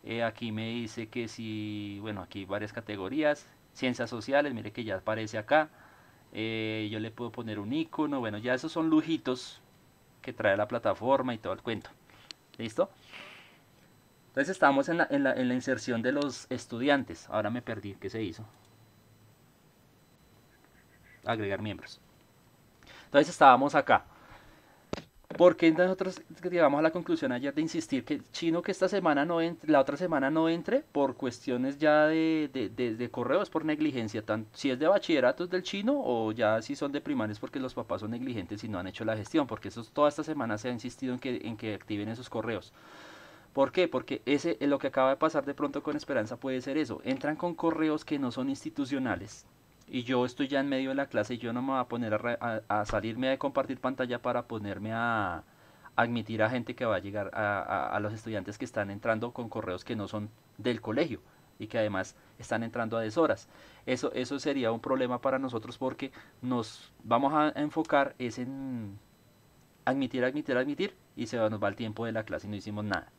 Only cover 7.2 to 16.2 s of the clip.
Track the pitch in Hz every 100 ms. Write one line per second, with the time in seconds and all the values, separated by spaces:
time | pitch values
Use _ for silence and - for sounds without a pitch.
7.2 | 120 113 113 104 101 147 160 - 151 139
8.2 | 117 104 120 156 160 170 160 156 156 160
9.2 | - 127 - - _ - _ _ _ _
10.2 | - 123 107 98 104 120 110 95 117 135
11.2 | 127 113 90 95 - 110 - - _ -
12.2 | - - _ - 113 - 180 - - -
13.2 | - - - - _ - - - _ _
14.2 | _ - 139 190 143 139 139 131 - 139
15.2 | 135 127 127 127 123 123 - 117 120 143